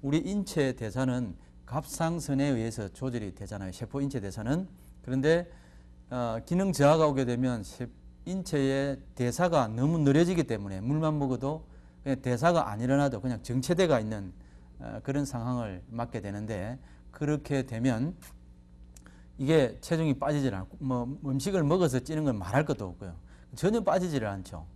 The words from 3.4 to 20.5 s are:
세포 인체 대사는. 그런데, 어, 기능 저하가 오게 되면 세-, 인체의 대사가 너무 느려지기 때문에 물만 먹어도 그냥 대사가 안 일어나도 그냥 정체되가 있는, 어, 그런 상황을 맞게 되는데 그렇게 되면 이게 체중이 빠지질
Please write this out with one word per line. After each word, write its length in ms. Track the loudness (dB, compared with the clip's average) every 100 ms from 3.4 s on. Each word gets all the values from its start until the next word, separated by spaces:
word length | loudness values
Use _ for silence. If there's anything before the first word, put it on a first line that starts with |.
| -10 -8 -8
세포 260 | -8 -8 -4
인체 220 | -4 -2
대사는. 460 | -6 -6 -2 -2 -2 -12 -20 -18
그런데, 480 | -4 0 4 2 0 -14 -20 -20 -20 -20 -10
어, 300 | -4 -4 -4 -2
기능 260 | 0 0
저하가 360 | 6 6 8 4
오게 180 | 4 0
되면 380 | 0 0 -2
세-, 260 | -6 -10 -12 -12 -20 -16 -8
인체의 760 | -6 -2 0 2 2 -2 -4 -10 -2
대사가 520 | -2 2 4 4 2
너무 320 | 2 2 4
느려지기 460 | 6 6 6 2 0
때문에 340 | -2 -4 -4
물만 400 | 0 0 2 0
먹어도 460 | 0 -2 -2 -6 -10 -20 -20 -12
그냥 180 | -4 -2
대사가 500 | 0 4 4 4 2
안 80 | -2
일어나도 400 | 2 4 4 0
그냥 240 | -4 -4
정체되가 560 | -2 -2 0 2 4 4
있는, 320 | 2 -6 -8 -12 -20 -20 -20 -14
어, 200 | -12 -10
그런 220 | -4 -2 -2
상황을 580 | -4 -4 -4 -4 -10 -10
맞게 320 | -8 -6 -6
되는데 580 | -6 -8 -6 -6 -6 -10 -14 -20 -20
그렇게 520 | -6 -2 -2 0 -2
되면 520 | -2 -2 0 0 -2 -6 -16 -20 -20 -20 -20 -20 -20 -20 -20 -20 -20 -4
이게 400 | 4 4 4 0
체중이 380 | -4 0 0 0
빠지질 340 | 0 0 0